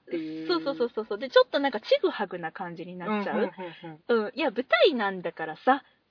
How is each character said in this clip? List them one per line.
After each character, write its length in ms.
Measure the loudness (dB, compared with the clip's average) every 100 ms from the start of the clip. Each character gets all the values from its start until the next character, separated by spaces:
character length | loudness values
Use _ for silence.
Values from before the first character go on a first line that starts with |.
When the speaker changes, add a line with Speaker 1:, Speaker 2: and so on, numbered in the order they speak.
| -8
Speaker 1:
て 80 | -6
い 260 | -6 -6
う。 40 | -2
Speaker 2:
そ 100 | -2
う 60 |
そ 80 | -2
う 40 | -2
そ 100 | -2
う 40 |
そ 120 | -2
う 20 | -6
そ 100 | -6
う。 40 |
で、 100 | 4
ち 100 | 4
ょ 40 |
っ 40 | 4
と 120 | 2
な 100 | 0
ん 20 |
か 80 | -2
ち 200 | 0 2
ぐ 80 | 2
は 160 | -2 -6
ぐ 140 | -6
な 120 | -8
感 240 | -8 -10 -10
じ 120 | -12
に 100 | -8
な 240 | -4 -2
っ 20 |
ち 60 | -2
ゃ 60 | 0
う。 20 |
Speaker 1:
う 40 |
ん、 20 |
う 20 | -2
ん、 60 |
う 640 | -4 -12 -12 -14 -10 0 0
ん、 20 |
う 40 |
ん。 20 | 0
Speaker 2:
う 40 |
ん。 20 |
い 60 | -2
や、 100 | -2
舞 160 | -2 0
台 280 | 6 6 4
な 160 | -2
ん 100 | -2
だ 100 | -8
か 140 | -6 -8
ら 120 | 0
さ、 260 | 2 2 0 _ _